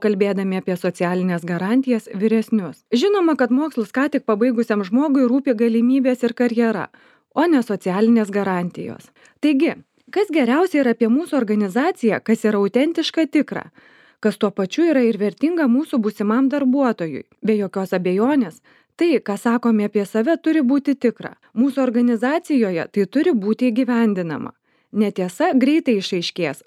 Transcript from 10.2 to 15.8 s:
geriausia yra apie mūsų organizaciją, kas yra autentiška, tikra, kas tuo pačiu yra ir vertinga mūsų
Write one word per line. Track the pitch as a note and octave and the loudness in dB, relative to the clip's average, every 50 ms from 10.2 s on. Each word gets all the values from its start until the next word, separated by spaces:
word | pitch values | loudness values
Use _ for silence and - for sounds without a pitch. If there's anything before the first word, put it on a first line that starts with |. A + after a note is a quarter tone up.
| G#4 G4+ D4+ | -2 0 0
geriausia | D#4+ B3+ A3+ B3 D#4 F#4+ F4+ - D4 C4+ | 0 2 2 2 2 2 2 2 0 2
yra | A#3+ | 0
apie | A3+ - A#3 A3 | 0 0 0 2
mūsų | A#3 C#4+ F4 F4 D#4 C#4 | 2 0 0 -2 -2 -2
organizaciją, | A#3+ F#3+ G#3+ G#3 G#3 F#3+ F3+ A#3+ C#4+ F4 - - - A3 F3 B2 | 0 0 0 0 -2 -2 -2 0 0 0 -2 0 0 0 0 0
kas | - - A3+ - - | 0 0 0 0 2
yra | G#3+ G#3+ G3+ | 0 0 2
autentiška, | G3+ G3 - B3 C#4+ E4 E4 E4+ D#4 - - E4 D#4+ C#4 | 0 2 2 2 0 0 0 -2 -4 -2 -2 -2 0 0
tikra, | - D4+ C4 - - - - - - - - - _ _ _ _ _ _ | 2 0 0 -2 -4 -10 -10 -12 -18 -20 -20 -20 _ _ _ _ _ _
kas | - G#3+ G3+ | -2 -2 0
tuo | - - G3+ | 0 -2 -2
pačiu | G3 - G3 F#3 - - E4 E4+ | -2 -2 -4 -4 0 0 2 2
yra | D4+ C4+ B3 A3+ | 4 4 2 2
ir | A3 | 0
vertinga | F#3 G#3 G#3 G3+ - - D#4 F4+ E4 D4+ A#3+ | 0 -2 -4 -2 -2 -2 -2 0 0 2 2
mūsų | A#3 C4 | 2 0